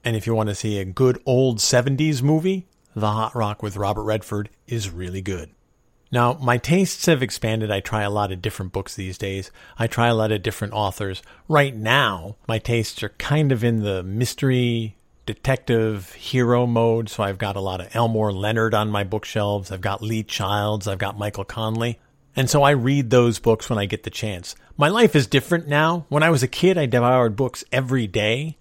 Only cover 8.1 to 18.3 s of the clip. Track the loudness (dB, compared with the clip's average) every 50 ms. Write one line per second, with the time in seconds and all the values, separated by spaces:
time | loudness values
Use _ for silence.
8.1 | 0 0 0 -2 -4 -6 -6 -6 -6 -6 -10 -6 -6 -8 -8 -6 -10 -10 -8 -8
9.1 | -8 -8 -6 -6 -6 -6 -8 -10 -16 -20 -20 -20 -6 -4 -4 -2 0 2 2 2
10.1 | 4 2 2 2 0 0 -2 -4 -4 -4 -8 -6 -2 -2 -2 -2 -2 -4 -6 -6
11.1 | -6 -10 -14 -20 -20 -20 _ 2 4 4 4 2 -2 -4 2 4 4 4 4 2
12.1 | 0 -4 -10 -12 -16 _ _ -4 -4 -2 0 0 0 0 0 -2 -6 -8 -10 -10
13.1 | -8 _ -4 0 2 2 4 2 2 2 2 2 2 2 0 -2 -2 -4 -4 -4
14.1 | -2 -2 -2 -2 -2 0 0 2 2 2 2 2 0 -2 -4 -6 -10 _ _ _
15.1 | _ _ _ -10 -10 _ -2 -2 -2 -2 _ 0 2 2 2 0 -2 -4 -10 -14
16.1 | -18 -16 -10 -2 0 2 2 4 4 2 2 2 2 2 2 2 2 0 -2 -6
17.1 | -4 -4 -4 -4 -4 -4 -4 -4 -4 -4 -4 -4 -6 -6 -8 -6 -2 0 0 2
18.1 | 2 2 0 0